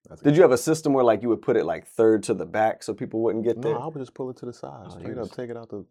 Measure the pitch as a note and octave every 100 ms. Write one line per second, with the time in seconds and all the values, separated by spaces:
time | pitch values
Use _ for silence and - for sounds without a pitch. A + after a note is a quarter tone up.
0 | - - D3 D3+ E3+ B2 - D#3+ D3+ C3+
1 | B2 G#2 A#2+ G#2+ - A2+ D#2+ E2 - -
2 | A2+ A2 G2+ G2+ E2+ G2 A2 - - G2+
3 | B2+ A2+ A2+ G#2 A2+ A2+ A#2+ A2+ C#3+ D3+
4 | B2 - C3 B2 B2 A#2 C3 C#3 F#2+ -
5 | - A#2+ G#2 - B2 A#2 A2+ G#2 F#2